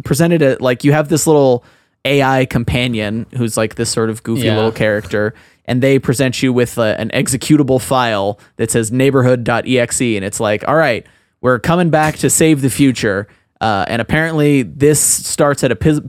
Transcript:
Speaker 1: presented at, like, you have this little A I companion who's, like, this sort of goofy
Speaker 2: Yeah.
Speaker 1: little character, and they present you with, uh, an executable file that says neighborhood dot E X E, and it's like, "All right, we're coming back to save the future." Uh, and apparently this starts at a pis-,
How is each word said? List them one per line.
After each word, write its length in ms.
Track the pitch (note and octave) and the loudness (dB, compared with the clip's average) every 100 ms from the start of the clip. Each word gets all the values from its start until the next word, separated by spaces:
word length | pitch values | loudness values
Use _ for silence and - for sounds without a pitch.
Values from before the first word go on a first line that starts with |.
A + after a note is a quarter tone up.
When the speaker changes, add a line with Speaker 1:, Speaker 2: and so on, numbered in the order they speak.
Speaker 1:
presented 380 | - C3 E3+ E3+ | -4 0 2 2
at, 180 | C#3 B2+ | 2 0
like, 220 | B2+ B2 | -2 0
you 80 | C#3+ | 2
have 180 | D3+ D3+ | 2 2
this 160 | D#3+ - | 0 4
little 360 | D3+ C3+ A#2+ - _ _ _ C3+ | 4 4 2 -2 _ _ _ 0
A 160 | C#3 | 2
I 220 | C3 C3+ C3 | 2 2 0
companion 800 | B2+ A#2 B2 B2 A2 G#2 A2+ - B2 | -2 -2 0 -2 -2 -4 -6 -6 -4
who's, 220 | A#2 A2 | -4 -2
like, 180 | A2 - | -4 -4
this 140 | A#2 | -4
sort 200 | - A2+ | -2 -2
of 120 | A2 | -4
goofy 200 | - A2 A2+ | -4 -2 0
Speaker 2:
Yeah. 80 | G#2+ | 0
Speaker 1:
little 160 | A2 | 0
character, 640 | A2 G#2+ G#2 - G#2 G#2+ - _ _ - | 0 0 -2 -2 -4 -4 -6 _ _ -6
and 160 | B2+ | 0
they 160 | C3+ C3+ | 2 2
present 420 | - A#2 C3 - | 2 0 0 0
you 80 | C3 | 0
with, 240 | B2 A#2+ - | 0 0 0
uh, 180 | A2 - | -2 -2
an 100 | A2+ | -4
executable 680 | B2 C#3+ B2 - D3+ C3 C3 | -4 -2 -2 2 2 4 0
file 580 | - C3 A#2+ G#2 G2 G2+ _ - | 0 0 0 -2 -2 -6 _ -6
that 120 | A2 | -2
says 200 | A#2+ A2 | -2 -2
neighborhood 520 | B2+ C3+ C3+ B2+ B2+ | 0 2 2 2 2
dot 240 | A#2 A#2 G#2 | 0 -2 0
E 120 | B2+ | 0
X 220 | A#2+ - | 0 -2
E, 140 | B2 G#2 | -2 -2
and 60 | F#2+ | -4
it's 140 | - | -4
like, 240 | A2 G#2+ - | -2 -2 0
"All 80 | D3+ | 0
right, 300 | D3+ G#2 - _ _ _ | 0 -2 -8 _ _ _
we're 180 | B2 B2 | -2 0
coming 300 | - E3+ F3 | 0 0 2
back 280 | D3+ D#3 - | 2 0 0
to 120 | C#3 | 0
save 320 | - D#3+ D3 | 2 2 2
the 80 | C3 | 0
future." 580 | - C#3 A#2 A2+ G2 G#2 _ _ - | 2 0 2 -2 -2 -6 _ _ -6
Uh, 240 | A2 G2 - | -2 -2 -2
and 140 | A#2 | -4
apparently 600 | A2 D#3 E3 D#3+ D3 C#3+ | -2 -2 -2 0 2 2
this 360 | G#2 C#3+ C#3+ D3 | -2 0 2 2
starts 640 | - - - - D3 C#3 | 0 -2 -4 0 0 0
at 80 | C3 | -2
a 40 | A2+ | 0
pis-, 240 | D#3+ D3+ | 0 0